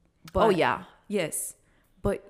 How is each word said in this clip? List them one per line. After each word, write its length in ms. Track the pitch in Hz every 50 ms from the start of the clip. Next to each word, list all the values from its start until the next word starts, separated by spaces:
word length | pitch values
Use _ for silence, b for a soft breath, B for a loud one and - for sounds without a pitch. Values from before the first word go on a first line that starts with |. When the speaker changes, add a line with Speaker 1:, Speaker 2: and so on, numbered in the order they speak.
| _ _ _ _ - 160 -
Speaker 1:
But 100 | 190 202
Speaker 2:
Oh, 60 | 226
yeah. 360 | 190 160 143 123 123 - 185 - - _ _ -
Speaker 1:
Yes. 460 | 196 202 170 - - - - - - _ _ _ _ _ _ _ _ _
But 260 | - 202 196 - -